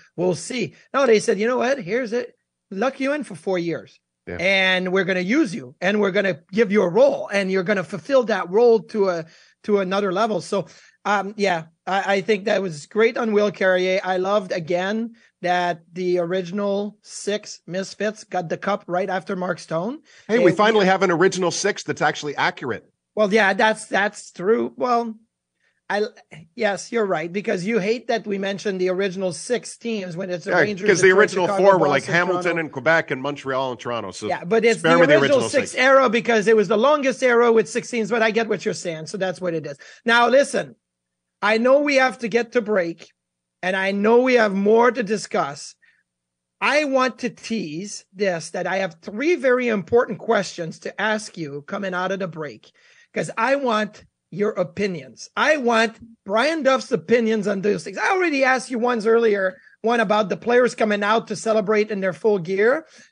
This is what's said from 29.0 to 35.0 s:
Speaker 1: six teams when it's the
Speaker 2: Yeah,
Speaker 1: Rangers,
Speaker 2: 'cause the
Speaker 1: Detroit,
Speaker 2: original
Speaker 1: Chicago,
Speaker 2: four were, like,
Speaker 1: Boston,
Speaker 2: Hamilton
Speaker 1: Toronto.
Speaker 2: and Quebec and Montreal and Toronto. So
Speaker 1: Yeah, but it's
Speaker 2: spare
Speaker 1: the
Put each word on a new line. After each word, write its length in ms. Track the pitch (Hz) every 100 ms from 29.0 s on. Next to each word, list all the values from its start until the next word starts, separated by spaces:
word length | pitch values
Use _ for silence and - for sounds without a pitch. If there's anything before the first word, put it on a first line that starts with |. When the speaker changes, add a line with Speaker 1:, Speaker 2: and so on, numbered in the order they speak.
| 196 180 190
Speaker 1:
six 460 | 165 - 233 - -
teams 400 | 233 220 185 165
when 140 | 190
it's 140 | 180 180
the 60 |
Speaker 2:
Yeah, 100 | 175
Speaker 1:
Rangers, 280 | 156 202 208
Speaker 2:
'cause 120 | 175
the 80 | 185
Speaker 1:
Detroit, 100 | 190
Speaker 2:
original 260 | 208 190 175
Speaker 1:
Chicago, 180 | 196
Speaker 2:
four 140 | 196 190
were, 100 | 151
like, 140 | 139
Speaker 1:
Boston, 140 | - 165
Speaker 2:
Hamilton 280 | 180 180
Speaker 1:
Toronto. 160 | 175 170
Speaker 2:
and 100 | 156
Quebec 400 | - 131 165 160
and 100 | 135
Montreal 500 | 135 143 135 131 135
and 80 | 113
Toronto. 300 | 123 120 101
So 180 | - 107
Speaker 1:
Yeah, 160 | 175
but 220 | 170 226 226
it's 140 | 202
Speaker 2:
spare 140 | 165
Speaker 1:
the 60 | 170